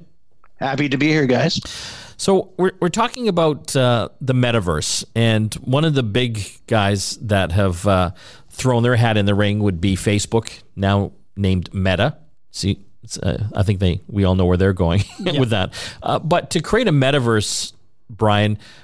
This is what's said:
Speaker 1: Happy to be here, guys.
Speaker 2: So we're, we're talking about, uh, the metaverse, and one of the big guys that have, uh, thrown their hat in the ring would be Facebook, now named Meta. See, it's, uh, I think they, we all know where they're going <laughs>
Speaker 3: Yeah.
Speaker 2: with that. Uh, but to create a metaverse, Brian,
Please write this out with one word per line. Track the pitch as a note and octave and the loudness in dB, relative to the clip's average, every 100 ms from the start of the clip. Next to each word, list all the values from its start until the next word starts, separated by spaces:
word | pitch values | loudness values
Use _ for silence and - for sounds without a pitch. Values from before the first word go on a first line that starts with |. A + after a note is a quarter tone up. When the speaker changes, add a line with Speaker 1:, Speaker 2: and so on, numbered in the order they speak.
| - - - - - - | -6 -20 -20 -20 -20 -6
Speaker 1:
Happy | C3+ C#3 D3 | -4 -2 -2
to | C3 | 0
be | D3 | 2
here, | D#3 C3 | 2 2
guys. | B2 D3+ - - - - - - - | 2 2 -2 -8 -14 -14 -16 -18 -6
Speaker 2:
So | - F#3+ - - | 2 2 0 -2
we're, | F#3 - | -2 0
we're | F3+ | -2
talking | A3 A#3 - A#3 | 0 -2 -2 -2
about, | F3 D#3+ C#3+ - C#3 | 2 2 0 -2 2
uh, | B2 A#2 F#2+ - | 2 2 -2 -6
the | B2+ | -2
metaverse, | B2+ B2 A#2 F2+ D2+ - - - | 2 2 0 0 -2 -2 -6 -4
and | A2+ A2+ A2 A2 - | 0 2 2 0 -6
one | - C3+ D#3+ | -2 0 2
of | |
the | C#3 | 0
big | A2+ A2+ B2 A2 G2 - - | 0 -2 -2 -4 -10 -14 -2
guys | A2 G2+ G2+ - - | 0 2 0 -4 -8
that | A#2 G2+ F2 | -2 0 2
have, | F#2 G2 E2+ G2+ | 2 0 0 2
uh, | F#2+ F2 - - - - | 2 0 -4 -20 -20 -20
thrown | - B2+ A#2+ | -4 0 2
their | A#2+ B2 | 4 4
hat | A#2 G#2+ | 4 2
in | G2+ | 2
the | G2+ | 2
ring | G#2 G#2 | 2 2
would | G#2 E2+ | 0 0
be | G2 F#2+ | 0 0
Facebook, | - G#2 - A2+ - - - - | 0 0 0 -2 -2 -14 -16 -2
now | G2 G2+ G2 - - - | 0 0 -2 -8 -18 -4
named | G2 F#2 E2 G2 | 0 0 -2 -2
Meta. | F#2 F2+ B2+ - - - - | 0 2 0 -2 -18 -20 -18
See, | - - - - - | -6 -4 -4 -8 -20
it's, | - - | -16 -6
uh, | - C2 G#2+ - | -4 -4 -4 -2
I | |
think | F#2+ F#2+ | -2 0
they, | F#2+ E2 - | 0 -2 -4
we | G2+ | 0
all | F#2 | 2
know | F#2 F2+ | 2 2
where | F2+ | 2
they're | F#2+ | 2
going | F#2 E2+ F#2 G2 | 2 2 2 -2
<laughs> | - | -4
Speaker 3:
Yeah. | F#3 C#3+ | -4 0
Speaker 2:
with | B2+ | 0
that. | G#2+ F#2+ - - - | 0 -2 -6 -14 -8
Uh, | - C3 | -4 -4
but | D3+ F3 - | 0 -2 0
to | F3 | -6
create | - G#3+ A3+ | -2 0 2
a | |
metaverse, | C#3+ C3 C#3+ A#2+ A2 - - - - - - - | 2 2 2 2 0 0 -6 -8 -14 -20 -20 -20
Brian, | G#2 G#2+ G#2 G#2 G#2+ - - | -2 2 4 2 -2 -8 -20